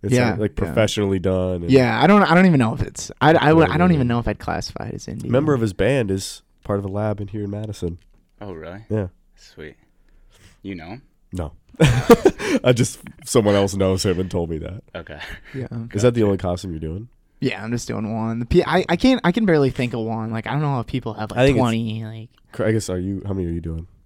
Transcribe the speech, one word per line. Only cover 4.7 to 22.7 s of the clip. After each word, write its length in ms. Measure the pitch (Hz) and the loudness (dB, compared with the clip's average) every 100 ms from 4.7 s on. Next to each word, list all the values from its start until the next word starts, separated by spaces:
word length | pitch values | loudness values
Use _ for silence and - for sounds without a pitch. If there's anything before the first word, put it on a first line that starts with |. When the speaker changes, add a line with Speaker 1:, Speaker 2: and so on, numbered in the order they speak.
| - - | -10 -10
Speaker 2:
it 60 | - | -10
as 100 | - | -12
indie. 200 | - - | -12 0
Speaker 1:
Member 240 | 123 156 | 2 2
of 60 | 139 | 2
his 120 | 113 | 0
band 380 | 90 98 139 107 | 0 0 2 0
is 320 | 95 - - _ _ | -2 -4 -14 _ _
part 160 | - 101 | -4 -4
of 40 | |
a 40 | 98 | -2
lab 320 | 98 107 104 | -4 -4 -4
in 80 | 101 | -8
here 160 | 107 | -8
in 60 | 101 | -8
Madison. 480 | 104 107 101 87 87 _ _ _ _ | -8 -10 -8 -8 -8 _ _ _ _
Speaker 3:
Oh, 120 | 104 | -16
really? 320 | 85 80 95 110 | -14 -14 -16 -6
Speaker 1:
Yeah. 180 | 107 92 _ _ _ | -4 -4 _ _ _
Speaker 3:
Sweet. 400 | - - 76 - _ _ _ _ _ _ - _ | -20 -18 -18 -18 _ _ _ _ _ _ -20 _
You 120 | 98 | -12
know 120 | 92 80 | -12 -12
him? 140 | 120 _ _ _ | -16 _ _ _
Speaker 1:
No. 200 | 92 78 - _ | -10 -10 -12 _
<laughs> 140 | - | 2
I 920 | 151 120 - 233 - - 415 294 - | 4 4 6 6 6 0 -2 0 2
just, 240 | 120 - - - - | 2 0 -4 -18 -18
someone 300 | - 127 104 | 0 2 4
else 200 | 101 98 | 4 2
knows 300 | 98 95 95 | 2 0 2
him 140 | 101 87 | 0 0
and 100 | 92 | -2
told 200 | 92 82 | -4 -4
me 80 | 80 | -6
that. 240 | 80 92 _ | -8 -12 _
Speaker 3:
Okay. 260 | - - 73 - - - | -16 -14 -16 -14 -16 -14
Speaker 2:
Yeah. 120 | 131 127 117 117 | -12 -10 -10 -8
Speaker 1:
Is 80 | 104 | 0
that 120 | 123 | 2
the 60 | 120 | 4
Speaker 3:
Gotcha. 40 | |
Speaker 1:
only 140 | 104 98 | 2 0
costume 340 | 90 90 98 | -2 -4 -6
you're 80 | 80 | -8
doing? 280 | 78 87 117 _ _ _ | -8 -10 -12 _ _ _
Speaker 2:
Yeah, 220 | 127 98 | -6 -6
I'm 80 | 107 | -6
just 160 | 120 - | -8 -6
doing 240 | 107 107 | -8 -6
one. 240 | 110 113 113 | -6 -6 -6
The 80 | 120 | 0
P-, 180 | 175 | 0
I, 200 | 151 170 - | 2 0 0
I 80 | 175 | 2
can't, 240 | 254 262 | 2 2
I 80 | 170 | 0
can 140 | 175 214 | 0 2
barely 240 | 160 135 | 4 2
think 240 | 123 123 | 0 -4
of 60 | 117 | -4
one. 300 | 110 113 110 | -4 -4 -4
Like, 160 | 113 110 | -6 -4
I 60 | |
don't 100 | 131 | -2
know 160 | 151 135 | -2 -2
if 60 | 110 | -4
people 280 | 127 113 | -6 -6
have, 160 | 104 107 | -8 -6
like, 80 | 101 | 2
Speaker 1:
I 40 | 135 | 4
think 100 | 131 | 4
it's 40 | |
Speaker 2:
twenty, 420 | 123 113 113 110 | 2 0 -4 -8
like 240 | 110 110 110 _ _ | -10 -14 -18 _ _
Speaker 1:
cr-, 120 | - | -4
I 60 | 107 | 0